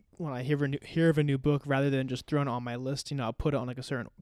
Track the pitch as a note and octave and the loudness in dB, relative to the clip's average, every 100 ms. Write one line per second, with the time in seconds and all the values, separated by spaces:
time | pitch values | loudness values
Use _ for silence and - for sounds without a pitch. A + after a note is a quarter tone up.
0 | _ - D#3 B2+ B2+ C#3+ C#3+ C#3 - E3 | _ -10 -6 -4 -2 0 0 -2 -4 4
1 | E3 D3+ D3 C3+ D3+ C#3+ C#3+ C3+ C#3 C3+ | 4 6 2 2 2 2 2 2 2 2
2 | C3 B2+ - D3 C#3 A#2+ B2 A#2+ C3 C#3 | 0 -4 0 0 0 -2 -4 -4 -4 -4
3 | - C#3 A#2 - D#3 C#3 B2 B2+ - B2+ | -4 -4 -2 -2 0 0 -2 -6 -4 -4
4 | - - | -6 -12